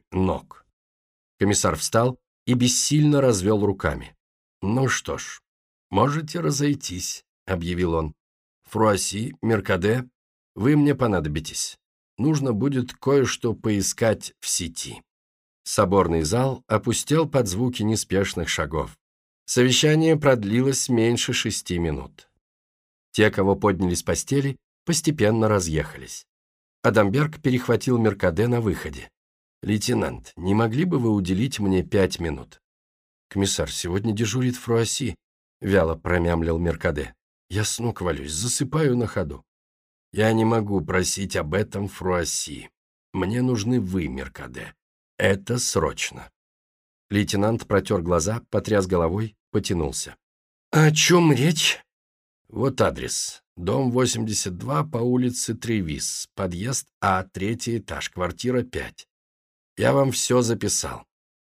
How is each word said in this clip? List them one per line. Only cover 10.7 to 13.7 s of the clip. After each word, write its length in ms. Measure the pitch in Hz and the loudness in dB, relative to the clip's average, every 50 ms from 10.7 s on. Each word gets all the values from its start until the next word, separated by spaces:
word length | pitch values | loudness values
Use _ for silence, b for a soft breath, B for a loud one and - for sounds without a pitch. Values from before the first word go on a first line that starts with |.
| 151 | 4
мне 180 | 147 143 147 139 | 6 4 4 2
понадобитесь. 840 | 127 127 113 101 87 76 76 73 78 78 - - - - - - - _ _ _ _ _ _ _ - | 2 2 2 2 0 0 -2 -4 -4 -6 -6 -8 -8 -8 -8 -10 -16 _ _ _ _ _ _ _ -2
Нужно 340 | 110 151 156 143 131 131 113 | 0 0 0 0 0 0 0
будет 400 | 98 123 143 139 131 120 - - | 0 0 0 0 -2 -4 -4 -8
кое-что 640 | - - 131 143 143 131 - - - - 117 104 | -4 0 2 4 4 4 2 0 -2 -2 -4 -4
поискать 800 | - - 113 | -2 -2 0